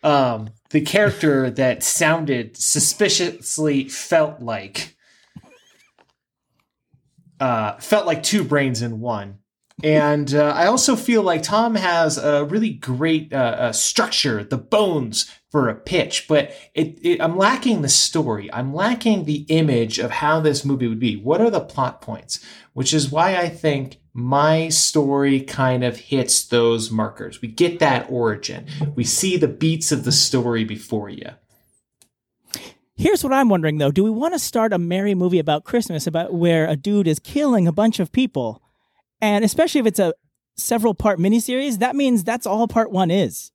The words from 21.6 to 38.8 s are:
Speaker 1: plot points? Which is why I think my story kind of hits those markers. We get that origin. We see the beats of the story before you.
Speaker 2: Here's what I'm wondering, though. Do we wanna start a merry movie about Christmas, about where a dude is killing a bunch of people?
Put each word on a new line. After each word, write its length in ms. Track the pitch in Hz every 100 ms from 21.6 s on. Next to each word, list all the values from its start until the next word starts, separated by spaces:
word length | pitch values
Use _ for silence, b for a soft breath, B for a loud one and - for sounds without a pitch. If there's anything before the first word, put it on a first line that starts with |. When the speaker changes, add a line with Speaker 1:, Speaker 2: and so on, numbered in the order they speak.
Speaker 1:
plot 400 | - - 131 -
points? 380 | - 104 - - B B B
Which 220 | - 131
is 160 | 160 139
why 260 | 143 175 185
I 120 | 175
think 520 | 170 160 139 135 - _
my 560 | - 123 139 151 160 160
story 720 | 156 - 156 139 139 139 139
kind 420 | 135 - 131 127
of 140 | 123 117
hits 480 | - 139 123 - -
those 460 | 120 117 117 110
markers. 500 | 110 107 - 92 -
We 60 | 117
get 320 | 110 175 170
that 260 | 151 123 -
origin. 580 | 127 113 107 - - - B 147
We 80 | 135
see 340 | 120 - 190 180
the 120 | 147
beats 420 | - 160 160 160
of 140 | 139
the 80 | 113
story 500 | 151 - 135 120 117
before 460 | 110 107 - 110 101
you. 220 | - - - _ _ _ _ _ _ _ _ _ _ _ B B B _
Speaker 2:
Here's 300 | - - 415
what 80 | 285
I'm 160 | 269 254
wondering, 300 | 190 156 151
though. 120 | 143
Do 140 | 147
we 60 | 208
wanna 280 | 220 302 349
start 340 | - 247 220
a 60 | 190
merry 380 | 170 180 202 190
movie 240 | 180 175
about 240 | 156 151
Christmas, 420 | - 240 226 160 165
about 260 | 160 170
where 360 | 175 170 165 160
a 80 | 151
dude 320 | 202 208 175
is 100 | 156
killing 480 | - 285 294 233 170
a 60 |
bunch 260 | 160 226 220
of 140 | 175
people? 480 | - 262 - 117 107 _ _